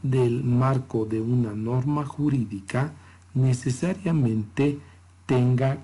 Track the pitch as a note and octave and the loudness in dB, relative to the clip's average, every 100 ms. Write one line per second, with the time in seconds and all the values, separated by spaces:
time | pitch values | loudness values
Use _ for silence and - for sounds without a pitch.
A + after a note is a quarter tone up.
0 | C3+ C3 B2 A#2+ B2 A#2+ C3 C3 B2+ A#2 | -2 2 2 0 0 2 2 0 -2 -4
1 | A2 A2 A2+ B2 A#2 G#2 A2 B2+ C3 D3 | -2 -2 0 0 0 -2 -2 -2 0 -2
2 | C#3+ - D3 C3+ G#2+ G2 F#2+ B2+ D3 D3+ | -4 -4 -2 0 -2 -6 -6 -4 -4 -6
3 | - - - C3+ C3 B2+ C3 B2+ F3 F#3+ | -20 -20 -6 0 2 2 -2 -2 -2 -2
4 | E3+ E3 B2 A2 G#2 - C#3+ C#3+ - - | 0 2 2 0 -4 0 0 0 -8 -20
5 | - - - B2+ B2 B2+ C3+ C#3+ | -20 -14 0 2 4 2 0 -2